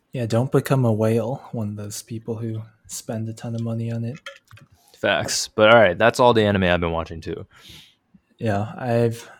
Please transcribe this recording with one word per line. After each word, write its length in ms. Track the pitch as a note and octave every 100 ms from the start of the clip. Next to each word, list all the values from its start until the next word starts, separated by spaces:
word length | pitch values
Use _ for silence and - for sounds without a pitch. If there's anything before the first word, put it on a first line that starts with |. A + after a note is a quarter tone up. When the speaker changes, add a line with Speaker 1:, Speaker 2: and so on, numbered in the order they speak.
| _
Speaker 1:
Yeah, 140 | C3+ A#2
don't 260 | A#2+ C3
become 320 | C#3+ - C3
a 80 | A#2+
whale, 560 | G#2+ A2 A2+ A2 C3+ -
one 180 | B2 G#2+
of 60 | G#2
those 260 | G#2 G2
people 320 | - A2+ A2+ A2+
who 240 | A2+ A2 A2 _ -
spend 380 | - - A2+ A2
a 20 |
ton 220 | A2+ A#2+
of 80 | A2+
money 280 | A#2 A#2 A2+
on 140 | A#2
it. 140 | A2+ C#3+ - - _ - - _ _ -
Speaker 2:
Facts. 500 | G#2+ F2 - - -
But 240 | - G#2+
all 80 | A#2
right, 160 | G2+ F2
that's 240 | A2 -
all 140 | B2
the 80 | A2+
anime 200 | G#2+ G2
I've 160 | F#2 F2
been 120 | E2+
watching 300 | E2 D#2+ E2
too. 240 | E2+ E2 F#2+ _ - - - _ _ _ _ -
Speaker 1:
Yeah, 380 | A2+ G2+ G#2+ -
I've, 540 | B2 A#2 A#2 A2+ - -